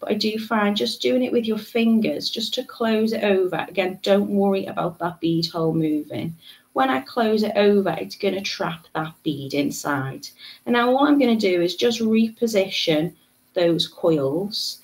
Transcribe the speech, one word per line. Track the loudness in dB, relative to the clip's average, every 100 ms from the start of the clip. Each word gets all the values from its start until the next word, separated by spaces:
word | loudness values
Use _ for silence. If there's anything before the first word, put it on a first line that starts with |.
but | -4
I |
do | -2 -2 -4
find | -2 0 2 0
just | -2 0
doing | 0 2
it | 2
with | 0
your | 0 -4
fingers, | -2 0 2 4 2 -2 -6
just | -6 -6
to | -6
close | -8 -4 0 0 0
it | 0
over. | 0 2 0 -2 -4
Again, | -2 -4 -2
don't | 2 2 2
worry | 2 2 0 -2
about | -4 -4 -4
that | -6 -2
bead | -2 0 -2
hole | -2 0
moving. | 0 0 -2 -4 -8 -8 -10 -20 -20 _
When | 0 0
I | 0
close | -4 -2 2 2
it | 2
over, | 4 4 4 2 -2
it's | -8 -4
gonna | -4 -2
trap | -6 -6 -6 -8 -8
that | -6 -6 -6
bead | -6 -4 -4
inside. | -2 -2 -2 -4 -2 -4 -8 -16 -18 -20 -10
And | 0
now | 2 4
what | 4 4
I'm | 4
gonna | 4 4
do | 2 2
is | 0 0
just | 0 0
reposition | 2 2 2 0 0 0 0 -2 0 0 0 -6 _ _ _
those | 0 2 2 -2
coils. | -2 0 2 0 -2 -4 -6 -8 -10